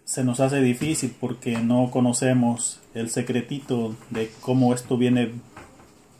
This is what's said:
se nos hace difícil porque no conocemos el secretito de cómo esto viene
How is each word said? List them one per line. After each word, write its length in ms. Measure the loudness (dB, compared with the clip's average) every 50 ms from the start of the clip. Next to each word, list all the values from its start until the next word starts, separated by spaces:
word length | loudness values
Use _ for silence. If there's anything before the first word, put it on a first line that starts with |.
| -12
se 180 | -8 -4 -2 0
nos 160 | 0 2 2
hace 200 | 2 2 2 2
difícil 560 | 2 2 2 0 -2 -2 -2 -2 -4 -6 -6 -6
porque 400 | -6 -6 -6 -6 -4 -4 -2 0
no 320 | 2 2 4 2 2 2
conocemos 880 | 2 2 2 2 2 2 2 2 4 4 4 2 0 -2 -4 -6 -8 -10 -18 -12 -8
el 160 | -8 -6 -4
secretito 840 | -4 -4 -2 -2 -2 -2 -2 -4 -8 -8 -4 -4 -2 -2 -2 -4 -6 -10 -12 -8
de 220 | -6 -6 -6 -6 -8 -8
cómo 320 | -2 0 2 4 4 4 2
esto 240 | 0 -2 -2 0
viene 360 | 2 2 2 2 2 0 -2 -4 -10 -16 -18 -20 -20 -20 -20 -20 -20 -20 -20 -20 -20 _ _ _